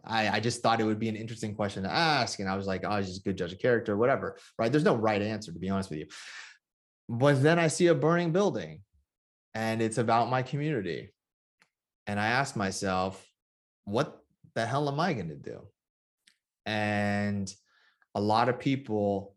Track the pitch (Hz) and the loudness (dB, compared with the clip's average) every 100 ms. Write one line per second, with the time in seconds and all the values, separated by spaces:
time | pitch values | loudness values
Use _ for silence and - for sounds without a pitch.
0 | - 113 107 107 117 110 117 110 110 107 | -4 0 2 2 0 0 2 2 2 0
1 | 113 107 113 117 110 104 104 101 95 135 | -2 -6 -8 -8 -8 -2 -4 -2 -2 2
2 | 165 147 113 - 95 98 98 92 87 104 | 2 2 0 -2 -4 -2 -2 -2 0 -2
3 | 95 92 - 92 87 95 131 117 110 101 | -2 -4 -4 -4 -4 -2 2 2 0 2
4 | 123 123 92 - - - 117 151 180 127 | 2 2 -2 -10 -14 -2 2 4 4 2
5 | 110 104 104 110 104 85 90 98 95 78 | 2 2 0 -4 -8 -8 -2 -2 -2 -6
6 | 78 - - - - - _ _ _ _ | -10 -14 -16 -16 -18 -20 _ _ _ _
7 | - 117 143 139 143 170 160 - 170 151 | -8 2 4 6 6 6 4 4 4 6
8 | 151 170 170 165 202 117 80 80 - _ | 4 2 2 2 2 0 -8 -12 -20 _
9 | _ _ _ _ _ 110 113 113 113 110 | _ _ _ _ _ -4 -2 0 0 0
10 | 117 113 113 127 123 143 151 139 90 67 | 2 2 2 0 -2 -4 -2 -2 -4 -6
11 | - _ _ _ _ _ _ _ _ _ | -10 _ _ _ _ _ _ _ _ _
12 | - 104 107 123 139 113 98 95 98 92 | -6 -2 0 0 0 -2 -4 -2 -2 0
13 | 95 95 - _ _ _ _ _ - 107 | -2 -4 -18 _ _ _ _ _ -4 -2
14 | 156 - _ _ - - 113 135 147 143 | -2 -6 _ _ -10 -4 -2 0 -2 0
15 | 180 131 82 71 - - 101 _ _ _ | -2 -2 -6 -10 -12 -14 -16 _ _ _
16 | _ _ _ _ _ _ - 107 104 104 | _ _ _ _ _ _ -6 -2 0 0
17 | 104 101 104 101 95 - _ _ _ _ | 0 0 0 -2 -6 -10 _ _ _ _
18 | _ 107 104 110 120 123 143 135 123 107 | _ -2 2 4 4 2 0 -2 -2 -2
19 | 101 98 98 | 0 -2 -4